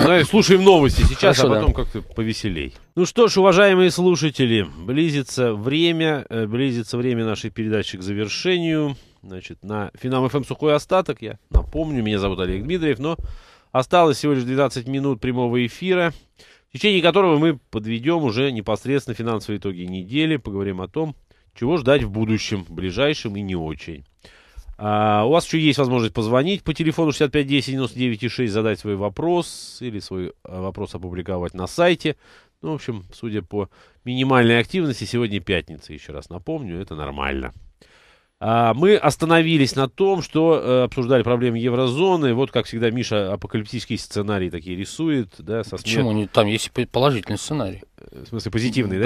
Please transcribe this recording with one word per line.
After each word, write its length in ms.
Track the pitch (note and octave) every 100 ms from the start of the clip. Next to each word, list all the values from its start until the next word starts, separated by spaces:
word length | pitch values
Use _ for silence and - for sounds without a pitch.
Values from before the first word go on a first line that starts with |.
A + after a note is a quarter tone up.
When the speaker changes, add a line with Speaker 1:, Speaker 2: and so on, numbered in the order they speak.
Speaker 1:
давай 240 | - F3+ D3
слушаем 360 | G#3+ E3+ F#3
новости 380 | F#3+ F3+ C#3 -
сейчас, 380 | - C3 G3 D3+
Speaker 2:
Хорошо, 80 | C3
Speaker 1:
а 20 |
Speaker 2:
да. 120 | A2
Speaker 1:
потом 120 | A2
как-то 300 | - - A2
повеселей. 720 | - - A2+ A2 A2 E2 C2+ - -
Ну 120 | - F3+
что 200 | - A3
ж, 120 | G3
уважаемые 520 | F#3 E3 G3+ F#3 F#3
слушатели, 760 | E3 F3+ E3+ D3+ - B2+ A2+ F2 D2
близится 760 | F2+ C3+ E3 C#3+ C3 - B2
время, 720 | G#2 A2 D3+ E3+ E3 D#3+ D3 -
э, 180 | A2+ A2
близится 520 | A#2 C3+ A#2+ A2 A#2+
время 260 | B2 A#2+
нашей 240 | A2+ G2+ A2+
передачи 480 | A2 A2 G#2+ F#2 G2
к 60 |
завершению. 920 | F2+ G2+ G#2+ - F3+ F3+ E3 D#3 D3+ C3 - _
Значит, 400 | F#2+ F#2 - E2+
на 280 | F#2+ G#2+ G2+ -
Финам 280 | B2+ C3 C3
Ф 80 |
М 100 | C#3+
сухой 300 | B2 C3 D3+
остаток, 480 | D3 - F#3 F3+ C3+
я 160 | A2 G#2 _
напомню, 540 | - - D3 D#3+ C#3
меня 160 | G#2+ G#2
зовут 220 | G2 F#2
Олег 220 | F2+ F#2+
Дмитриев, 360 | A#2+ F3+ D#3+ A#2
но... 180 | C#3+ E3 - - - _ _
Осталось 440 | B2 C3 F3 E3 C3+
всего 160 | D3
лишь 120 | C#3
двенадцать 420 | B2 C3 C3+ C3 A#2+
минут 320 | C3+ C#3 B2
прямого 460 | B2+ B2 B2 B2 A#2+
эфира, 480 | - F#3 F3+ E3+ - _ _ - _ _
в 20 |
течение 300 | C3 G#3+ F#3+
которого 340 | E3 F#3+ F#3+ D3
мы 220 | E3 C#3+ _
подведем 540 | A2 G#2+ A2+ B2+ E3+
уже 260 | C#3+ G#2+ C#3
непосредственно 640 | A#2 G2+ G#2 - C#3 C3+
финансовые 440 | A2 A#2 A2 G2+ G#2
итоги 240 | G2+ F2
недели, 560 | F2+ F#2 F#2 C3+ D#3 D3+
поговорим 420 | A#2 G2 G2 F#2
о 80 | F#2
том, 260 | D3+ D#3+ C#3 _ _ _
чего 220 | - A#2+ E3+
ждать 260 | B2 C#3+
в 60 | A2+
будущем, 540 | G2+ A2 A2 - G2+
в 60 | E2+
ближайшем 680 | E2 F#2 F2+ C#3+ D3+ A#2 G2+
и 60 |
не 140 | G2 F#2
очень. 500 | D#2+ D#2 - D2+ C2+ _ - _ _ - - -
А, 460 | G#2 G#2+ G#2+ G#2 A2+
у 40 |
вас 120 | E3
еще 140 | - E3
есть 200 | D#3 C#3
возможность 360 | C3 B2 A2+
позвонить 480 | B2 A2 B2 D3 G3+
по 100 | -
телефону 380 | D3+ D#3+ D#3 D#3+
шестьдесят 220 | - D3
пять 140 | D3 C#3
десять 240 | C#3 C3+
девяносто 260 | C3+ B2+ B2
девять 240 | B2+ A2
и 60 | A#2+
шесть, 260 | - B2
задать 240 | G2+ A2 G2+
свой 160 | G#2+ G2+
вопрос, 800 | G2+ G2 D#3+ F3 E3 - - -
или 180 | B2 G#2
свой, 300 | - F#2+ F2
э, 320 | - - F#2
вопрос 340 | F#2+ F#2+ G2
опубликовать 580 | F2+ F2+ F2 F2 F#2 F2
на 140 | F#2 F#2
сайте. 500 | - F3 F3 D#3 C#3 _ - _ _
Ну, 100 | D#3+
в 20 | D3+
общем, 280 | - A2 F2+
судя 300 | - A#2 G#2
по 260 | F2 G#2 F#2+ _ _ _
минимальной 540 | A#2+ B2+ C3 C3 A#2 A#2
активности, 460 | A2+ F#3+ D#3+ A#2
сегодня 360 | G#2 A#2+ A#2 G2+
пятница, 520 | F2+ F2+ D2+ D2+ -
еще 200 | D2+ -
раз 160 | C#2+ -
напомню, 500 | F2 F2 D#3+ A#2 E2+
это 140 | F#2+
нормально. 580 | D#2 D2 C#2+ C#2 C2+ B1+ - - _ _ _ _ _ _ _
А, 360 | G#2 A#2 A#2
мы 220 | A2+ F3+ G#3
остановились 800 | D3+ - D#3+ E3 D#3+ D#3+ C3+ C3+
на 120 | C3+
том, 320 | - G3 F#3+
что, 400 | C#3 D#3 D#3+ D3+
э, 200 | A#2 B2+
обсуждали 380 | B2 - A#2+ C3
проблемы 360 | A2+ B2 B2 A#2
еврозоны. 760 | A#2+ A#2+ B2+ B2+ F#3+ F3+ C#3+
Вот, 160 | A#2 C3+
как 160 | B2 G#2+
всегда, 240 | A#2 A#2
Миша 420 | A#2 A#2 G#2+ F#2+
апокалиптические 640 | G2 - A2 G#2 A#2+ - G#2+
сценарии 520 | - - G2+ G#2 F2+
такие 260 | E2 E2 F2+
рисует, 540 | G2 - D#3+ C#3+ G#2 -
да, 260 | D#2 A2+
со 140 | G#2 F#2
смер-, 40 |
Speaker 2:
Почему? 300 | - A2+ A2+
Не, 140 | G#2+ G2+
там 200 | - G#2
есть 200 | G#2+ -
и 40 |
п-, 160 | - A#2+
положительный 520 | B2 C#3 B2 - G#2+
сценарий. 440 | - D3+ G2+ F#2+ - _
Speaker 1:
э, 260 | - -
в 40 | -
смысле, 220 | A2+ A2
позитивный, 480 | A2 A#2+ A2+ G#2+
да? 60 | F#2